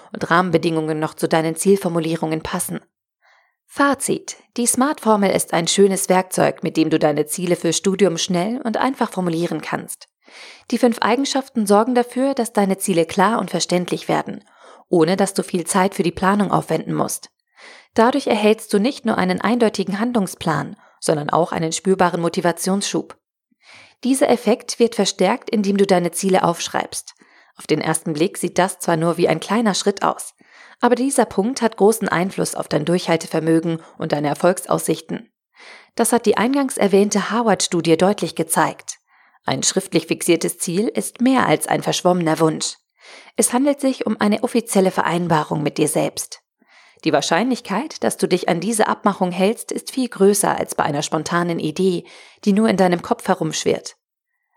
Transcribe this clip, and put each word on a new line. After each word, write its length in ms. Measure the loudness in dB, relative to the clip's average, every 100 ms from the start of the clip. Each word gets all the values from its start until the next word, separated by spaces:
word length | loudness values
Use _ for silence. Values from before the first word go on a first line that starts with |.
| -14
und 200 | -8 0
Rahmenbedingungen 680 | 2 4 2 2 -2 -2 -2
noch 140 | -4
zu 140 | -4 0
deinen 280 | 0 0 0
Zielformulierungen 840 | 2 2 2 -2 -2 -2 -2 -4
passen. 380 | -4 -6 -6 -10 _ _ _ _ _ _ _ _ _
Fazit. 720 | 0 0 0 -2 -4 -6 -16 _ -4
Die 80 | -2
smart-Formel 640 | 0 0 0 2 4 4
ist 240 | 0 0
ein 140 | -2 2
schönes 420 | 4 4 4 2
Werkzeug, 540 | 2 2 2 0 0
mit 120 | -2 0
dem 120 | 2
du 80 | 2
deine 300 | 2 0 -2
Ziele 280 | -2 -2 0
für 180 | 0
Studium 440 | 0 0 2 2 2
schnell 440 | -2 -2 -2 -4
und 160 | -4 -2
einfach 340 | -2 0 -4
formulieren 500 | -2 -2 -2 -2 -4
kannst. 460 | -6 -6 -8 -16 -20 _ _ -20 -20 -18 -6
Die 80 | 0
fünf 180 | 2 2
Eigenschaften 640 | 0 0 0 -4 -4 -2 4
sorgen 260 | 4 4
dafür, 400 | 2 0 0 -2
dass 180 | 0 -2
deine 280 | 0 0 0
Ziele 260 | 0 0 2
klar 320 | 2 2 2
und 140 | -2
verständlich 560 | -4 0 -2 -2 -4 -2
werden, 360 | -2 -2 -10 -16 _ -20 -20 0
ohne 280 | 2 4 2
dass 180 | 0 -2
du 80 |
viel 220 | -4 -4 -2
Zeit 260 | 0 0
für 80 | 0
die 100 | -4
Planung 400 | 0 2 2 2
aufwenden 440 | 0 0 -4 -2 -2
musst. 340 | -2 -6 -14 _ _ _ -20 -20 _
Dadurch 320 | 2 2 2 0
erhältst 480 | 2 2 2 0
du 60 | 0
nicht 260 | 0 -2 -2
nur 140 | 0
einen 200 | 0 0
eindeutigen 600 | 0 2 0 0 -4 -4
Handlungsplan, 800 | -2 -2 -2 -4 -2 -2 -4 -12 _ _
sondern 300 | -2 -2 2
auch 220 | 0 0
einen 200 | -2 -4
spürbaren 500 | -2 0 2 2 0
Motivationsschub. 920 | -2 0 -2 0 -2 -2 -2 -4 -6 -14 _ _ _ _ _ -20 -20 _
Dieser 260 | -2 2 2
Effekt 480 | 2 2 0 -2 0
wird 180 | 2 2
verstärkt, 540 | -2 2 0 0 -2
indem 280 | -2 0 2
du 100 | 4
deine 240 | 2 2
Ziele 320 | -2 0 2
aufschreibst. 720 | 2 0 -4 -4 -4 -8 -14 -20 _ _ _ -10
Auf 100 | -4
den 160 | -2
ersten 320 | 0 -2 -2
Blick 240 | -2 -2 -2
sieht 200 | -4 0
das 220 | 0 -2
zwar 180 | -2 0
nur 200 | 0 2
wie 100 | 0
ein 120 | 0
kleiner 340 | -2 0 0
Schritt 300 | 0 -2 0
aus, 300 | -2 -2 -10 -20 _ -20 -20 -2
aber 140 | 0 2
dieser 300 | 0 2 0
Punkt 360 | 0 -2 0
hat 160 | -2 4
großen 320 | 4 4 0
Einfluss 460 | -2 -2 -2 -4 -4
auf 120 | -4
dein 180 | -2 0
Durchhaltevermögen 960 | -2 0 -2 -2 -2 2 2 2 -4 -8 -10
und 140 | -4
deine 160 | -2 -2
Erfolgsaussichten. 1040 | 2 2 2 -2 -2 -2 -4 -6 -12 -12 _ _ _ -20 -20 _ -2
Das 160 | 0
hat 140 | 2 2
die 120 | 2
eingangs 400 | 2 0 -2 0
erwähnte 540 | 2 4 2 0 -2
Harvard-Studie 640 | -2 0 0 0 -2 2 4
deutlich 400 | 2 0 -4 -4
gezeigt. 640 | -2 0 -2 -4 -14 -18 _ _ _ _ -6
Ein 180 | -4
schriftlich 440 | -2 -2 -2 -2 -2
fixiertes 500 | -2 0 0 0 -6
Ziel 300 | -4 -2 -2
ist 340 | -4 -6 -2
mehr 260 | 2 2 2
als 200 | 2 0
ein 140 | -2
verschwommener 580 | -2 0 2 2 2 2
Wunsch. 360 | 0 0 -6 -10 _ _ -20 -20 -8 -2
Es 160 | 0
handelt 260 | 2 2 2
sich 260 | 0 -2 -4
um 140 | 0
eine 240 | 0 0
offizielle 480 | 0 -2 0 2 2
Vereinbarung 720 | 2 -2 0 0 0 0 -2
mit 140 | -2 0
dir 100 | 0
selbst. 540 | 0 -2 -6 -12 -16 _ _ _ _ _ _
Die 100 | 0
Wahrscheinlichkeit, 920 | 0 2 0 0 -2 -4 -6 -6 -4
dass 140 | -4 -2
du 100 | -2
dich 220 | 0 0
an 100 | -2
diese 280 | 0 0 0
Abmachung 440 | 0 -2 0 -2
hältst, 400 | 0 0 0 -6
ist 200 | -8 -6
viel 180 | -6 -4
größer 480 | 2 4 4 2 0
als 160 | -4
bei 100 | -2
einer 200 | -2 -2
spontanen 560 | -4 -4 -2 -2 -2 -2
Idee, 460 | -4 0 0 0 -6 -18 -20 _ 2
die 80 |
nur 140 | 2 4
in 100 | 4
deinem 260 | 2 2
Kopf 240 | -2 -4 -2
herumschwirrt. 680 | -2 -2 -2 -2 -2 -4 -20 _ _ _ _ _